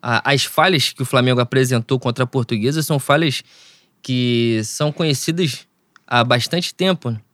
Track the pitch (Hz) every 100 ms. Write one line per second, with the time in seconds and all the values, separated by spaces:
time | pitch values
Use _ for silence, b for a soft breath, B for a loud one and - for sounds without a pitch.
0 | 117 117 - 143 - - 170 175 - -
1 | 127 131 123 123 120 131 131 123 113 131
2 | 123 117 127 139 120 117 113 156 147 147
3 | - 143 165 131 - b b b b _
4 | - 127 123 120 117 113 110 - 151 151
5 | 165 135 - 170 170 120 - _ _ _
6 | _ 123 123 127 117 170 175 - 185 180
7 | 123 110 -